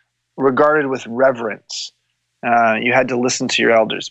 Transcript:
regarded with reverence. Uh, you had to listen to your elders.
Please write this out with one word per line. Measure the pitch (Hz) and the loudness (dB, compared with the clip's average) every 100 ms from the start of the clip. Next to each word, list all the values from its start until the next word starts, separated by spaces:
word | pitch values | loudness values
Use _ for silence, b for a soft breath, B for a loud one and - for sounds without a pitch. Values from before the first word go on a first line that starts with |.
| B _ _ - | B _ _ -2
regarded | 135 127 151 151 139 | -2 2 2 2 0
with | 127 113 | -6 -8
reverence. | 117 131 120 117 95 _ - - _ _ _ _ _ 127 | 0 0 0 -6 -8 _ -12 -12 _ _ _ _ _ 0
Uh, | 120 113 110 | 2 2 2
you | 120 | 0
had | 123 127 | 0 0
to | 123 | 0
listen | 123 - 127 | -2 -2 -4
to | - | 0
your | 117 | 2
elders. | 113 110 - - | 4 2 -2 -10